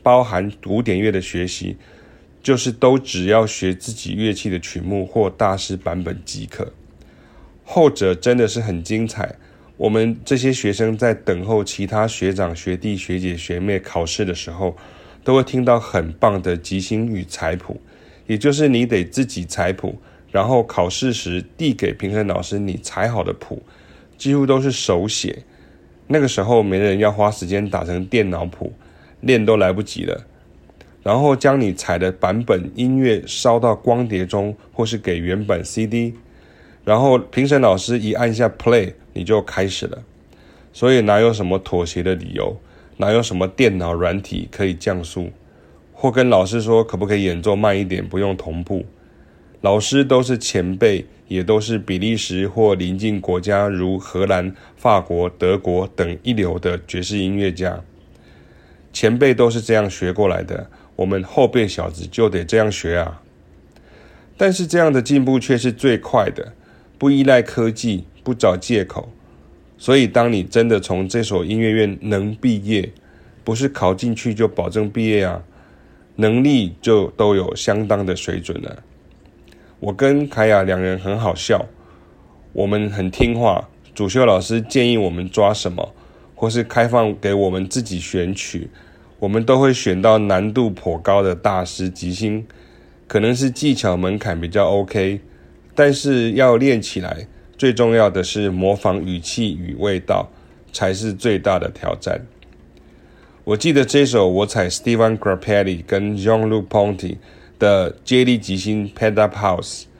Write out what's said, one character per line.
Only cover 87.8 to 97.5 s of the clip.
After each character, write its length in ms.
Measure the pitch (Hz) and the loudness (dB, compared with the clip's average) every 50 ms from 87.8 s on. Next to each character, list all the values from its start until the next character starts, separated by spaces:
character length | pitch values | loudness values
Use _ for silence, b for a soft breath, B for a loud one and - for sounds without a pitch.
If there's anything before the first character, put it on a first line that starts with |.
己 180 | 117 - 92 87 | -4 -4 -8 -8
选 360 | 85 - - 95 87 90 98 | -8 -4 -4 -2 -2 -2 -4
曲， 340 | - - - - 87 80 - b b b b b b b b b - | -6 -8 -10 -10 -10 -10 -12 b b b b b b b b b -6
我 80 | 107 | -4
们 160 | 98 104 113 | -2 0 0
都 160 | 113 127 131 131 | 2 4 4 6
会 140 | 139 135 | 6 4
选 300 | 127 - - 98 90 92 | 2 2 0 -2 0 4
到 160 | 98 113 110 110 | 4 6 6 6
难 340 | 104 101 95 92 101 107 | 4 2 2 2 0 0
度 160 | 107 127 120 110 | 0 0 0 0
颇 300 | 92 - - 90 82 82 | -2 -4 -4 -6 -6 -2
高 240 | 85 101 98 101 | 0 2 2 4
的 120 | 98 92 90 | 2 2 0
大 300 | 85 - 104 98 92 90 | -2 -2 -2 -2 -2 -4
师 240 | 90 - - 92 90 | -6 -6 -6 -6 -6
即 240 | 90 - 90 90 | -6 -6 -8 -8
兴。 340 | 90 95 110 104 107 110 110 b b b b b b b b b b b b | -6 -4 -4 -4 -4 -4 -8 b b b b b b b b b b b b
可 140 | - - 104 | -2 0 2
能 140 | 107 117 123 | 2 2 2
是 160 | 123 135 131 | 0 0 -2
技 240 | 120 - 151 147 127 | -2 0 0 0 0
巧 220 | - - 98 90 | 0 0 0 0
门 220 | 87 90 92 101 104 | 0 0 -2 -2 -4
槛 200 | - 104 85 85 | -4 -6 -6 -6
比 100 | 85 82 | -6 -2
较 180 | 92 104 98 82 | 0 2 2 4
OK， 520 | 98 101 98 95 - 104 95 95 101 104 b b b b b b b b b b - | 2 0 0 -2 -2 -2 0 0 -2 -4 b b b b b b b b b b 2
但 160 | - 143 143 | 4 4 4
是 420 | 139 143 - 143 135 123 117 117 | 4 2 0 0 2 2 2 0
要 260 | 101 123 131 127 120 117 | 2 4 6 6 6 6
练 220 | 135 139 123 110 | 4 4 2 2
起 180 | - - - 95 | 0 -4 -8 -8
来， 260 | 90 82 80 80 - b b b b b | -8 -8 -8 -10 -12 b b b b b